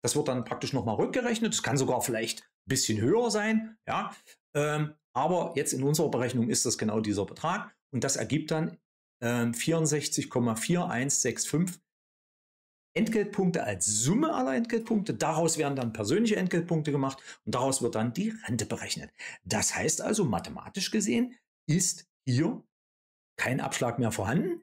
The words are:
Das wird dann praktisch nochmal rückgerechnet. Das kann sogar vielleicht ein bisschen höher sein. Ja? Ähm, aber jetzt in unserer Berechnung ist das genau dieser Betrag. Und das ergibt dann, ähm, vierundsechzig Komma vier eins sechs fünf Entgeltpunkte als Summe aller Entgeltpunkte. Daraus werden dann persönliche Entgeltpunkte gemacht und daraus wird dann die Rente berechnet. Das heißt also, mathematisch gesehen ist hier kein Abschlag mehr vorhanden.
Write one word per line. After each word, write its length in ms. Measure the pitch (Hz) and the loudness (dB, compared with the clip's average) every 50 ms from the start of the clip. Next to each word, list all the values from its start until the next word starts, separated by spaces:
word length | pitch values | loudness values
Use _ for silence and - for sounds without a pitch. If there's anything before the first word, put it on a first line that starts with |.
| - | 0
Das 120 | 120 - | 0 0
wird 120 | 147 143 143 | 2 0 0
dann 180 | 127 123 117 | 0 -2 -2
praktisch 280 | - - - - 117 - | -4 -6 -6 -4 -2 -2
nochmal 220 | 135 - 117 107 | 0 0 0 2
rückgerechnet. 580 | 101 180 269 - 277 240 240 233 220 226 214 - | 2 0 2 2 0 0 0 0 2 0 0 0
Das 100 | - - | 0 -2
kann 140 | 123 117 143 | 0 2 2
sogar 240 | 131 123 127 120 | 2 2 2 0
vielleicht 420 | 113 - 120 110 113 110 - - - | 0 0 -2 -2 -2 -4 -6 -8 -12
ein 260 | _ _ _ _ - | _ _ _ _ -2
bisschen 320 | 131 131 - - 110 104 | -2 0 2 2 0 2
höher 300 | 110 127 180 226 247 233 | 4 4 4 4 4 2
sein. 460 | 196 214 208 220 226 220 - - - _ _ - | 2 0 2 2 2 2 0 -2 -12 _ _ -4
Ja? 280 | - 170 214 208 - - _ - - _ _ _ _ | -4 -4 -4 -6 -10 -14 _ -20 -20 _ _ _ _
Ähm, 380 | 147 147 151 151 151 151 147 - _ _ _ _ | 0 0 2 2 0 -2 -2 -4 _ _ _ _
aber 380 | 123 139 165 185 175 160 175 - | 0 2 2 2 2 2 0 -2
jetzt 180 | 135 151 - - | -2 -2 0 -2
in 100 | 131 131 | 0 2
unserer 280 | 139 151 160 170 143 | 2 4 4 2 2
Berechnung 380 | - 123 123 120 104 123 113 120 | 2 2 0 2 2 2 2 2
ist 160 | 107 - - 123 | 2 0 2 0
das 100 | 107 - | 0 0
genau 220 | 110 107 107 110 | 0 0 0 0
dieser 260 | 107 104 101 98 98 | 0 0 0 0 0
Betrag. 500 | 92 - - - 156 170 214 - - - _ _ _ | -4 -4 -4 -2 -2 -2 -2 -4 -8 -16 _ _ _
Und 120 | - 123 110 | -4 -2 0
das 120 | 139 - | 0 0
ergibt 360 | - 110 - 123 156 156 - | -2 -2 0 0 -2 0 0
dann, 260 | 160 156 165 170 - - _ _ _ _ _ _ _ _ | 0 0 0 -2 -4 -10 _ _ _ _ _ _ _ _
ähm, 340 | - 117 120 120 117 120 117 | -2 0 0 2 2 0 0
vierundsechzig 760 | 117 - - 160 165 160 151 147 151 147 - - - 135 - | -2 0 0 2 2 2 2 2 0 0 -2 -2 -2 -4 -2
Komma 260 | - 127 120 120 110 | 0 0 2 2 0
vier 300 | 110 - - 170 175 175 | -2 0 0 0 0 2
eins 360 | - - 117 131 139 135 - - | 0 -2 -2 0 0 0 0 0
sechs 240 | - 117 - - - | 0 -2 -2 -4 -2
fünf 340 | - 151 180 185 175 - _ _ _ _ _ _ _ _ _ _ _ _ _ _ _ _ _ _ _ _ _ _ _ 160 | 0 0 0 0 -2 -10 _ _ _ _ _ _ _ _ _ _ _ _ _ _ _ _ _ _ _ _ _ _ _ 0
Entgeltpunkte 640 | 214 - - 220 202 196 - - 190 180 165 - - | 0 2 2 0 0 0 0 2 2 2 2 0 -2
als 220 | 107 101 92 - | -2 -4 -2 -2
Summe 480 | - 107 104 113 131 190 254 311 311 - | -2 0 0 2 2 2 2 2 2 2
aller 220 | - 254 269 135 | 0 0 0 2
Entgeltpunkte. 580 | - 233 - - 226 226 - 226 214 185 - - | 0 0 0 0 -2 0 0 0 0 0 0 -2
Daraus 440 | 110 - 143 160 156 170 165 160 147 | 0 0 0 2 2 2 2 2 0
werden 180 | 151 143 139 | 0 0 0
dann 180 | 131 123 117 113 | -2 -2 -4 -2
persönliche 420 | - 107 101 139 208 233 226 214 | -2 0 2 2 4 4 4 2
Entgeltpunkte 560 | 185 190 180 185 175 170 - 175 160 147 151 | 2 0 2 0 0 0 2 0 0 0 0
gemacht 260 | 139 143 135 135 135 - - - - - _ | 0 0 0 0 -2 -6 -14 -20 -20 -14 _
und 100 | - 110 | -4 -2
daraus 260 | 127 127 135 131 - | 0 2 2 2 2
wird 140 | 123 117 - | 0 0 0
dann 180 | 110 110 123 120 | 0 0 0 0
die 200 | - 202 226 220 - - | -2 -2 -2 -2 -6 -6
Rente 200 | - 127 110 107 | -4 -2 -2 -2
berechnet. 460 | - 117 110 - 101 - - 110 - _ _ - - - - _ | -2 -4 -8 -6 -8 -8 -8 -8 -14 _ _ -16 -16 -16 -14 _
Das 320 | - - - - - - | -2 -2 0 0 0 -2
heißt 260 | - - - - - | 0 0 0 0 0
also, 240 | - - 220 208 202 | 0 0 0 2 2
mathematisch 680 | 135 101 - - - - - - - - 196 185 - | 2 0 -2 -4 -6 -12 -12 -14 -10 -6 -6 -6 -2
gesehen 420 | - 220 190 208 240 233 247 247 - - _ _ _ _ _ - | 0 0 2 2 2 2 2 0 -2 -16 _ _ _ _ _ 0
ist 400 | 151 180 - - - - - _ _ _ _ - | 0 2 2 0 -2 -4 -10 _ _ _ _ 0
hier 360 | 120 123 160 - - - - _ _ _ _ _ _ _ _ _ _ _ _ _ _ - | 2 2 2 2 0 -4 -10 _ _ _ _ _ _ _ _ _ _ _ _ _ _ -4
kein 240 | - 113 127 139 | -2 -2 0 -2
Abschlag 380 | - - - - 135 120 110 - | -2 -4 -4 -2 -2 -2 0 0
mehr 120 | 123 113 | 0 0
vorhanden. 500 | 110 - 101 95 123 180 277 370 339 - | 0 0 -2 0 2 2 2 0 -2 -4